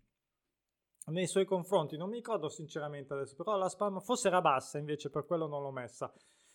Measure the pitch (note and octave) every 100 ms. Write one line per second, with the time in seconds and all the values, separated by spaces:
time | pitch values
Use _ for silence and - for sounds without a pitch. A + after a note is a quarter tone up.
0 | _ _ _ _ _ _ _ _ _ -
1 | - E3 F3+ F#3+ F#3+ F#3 E3 G3 D3 D3+
2 | F#3 A#3+ A3+ G#3 D3+ - D#3 D#3+ D3 C#3+
3 | C3 C#3 C3+ - - G3+ F#3 - G#3 F#3+
4 | - B3 G3 F3+ E3 C3 - D3 D3 D3
5 | D3 D3+ C#3+ E3+ D#3 C#3+ C#3 C3 A#2+ -
6 | B2+ - _ _ _